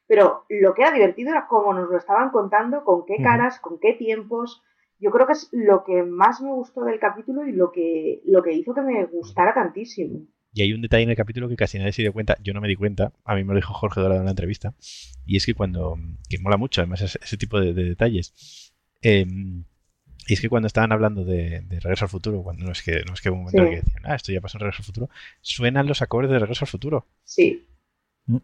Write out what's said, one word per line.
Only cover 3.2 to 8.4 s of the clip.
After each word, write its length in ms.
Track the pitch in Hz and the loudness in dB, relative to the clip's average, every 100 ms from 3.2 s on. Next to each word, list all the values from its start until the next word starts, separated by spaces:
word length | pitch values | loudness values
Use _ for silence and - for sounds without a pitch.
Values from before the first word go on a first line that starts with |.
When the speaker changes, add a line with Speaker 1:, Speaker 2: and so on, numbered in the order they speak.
Speaker 1:
caras, 360 | 240 233 247 247 | 2 4 2 -2
con 200 | 170 170 | -12 0
qué 140 | 214 | 0
tiempos, 680 | 226 220 220 208 233 240 - _ _ _ _ | 2 -2 -4 -4 -6 -8 -12 _ _ _ _
yo 80 | 202 | 0
creo 160 | 208 262 | 4 4
que 60 | |
es 160 | 311 - | 2 -2
lo 320 | 247 208 190 | 0 4 4
que 200 | 190 180 | 4 0
más 360 | 175 175 214 240 | 0 4 4 4
me 100 | 269 | -4
gustó 320 | 262 240 254 240 | -6 -6 -6 -4
del 120 | 220 | 0
capítulo 460 | 214 208 220 262 294 | -2 -2 -6 -6 -4
y 60 | |
lo 200 | 185 180 | 0 0
que, 500 | 180 165 160 156 - - | 0 -2 -2 -2 -4 4
lo 160 | 185 | 4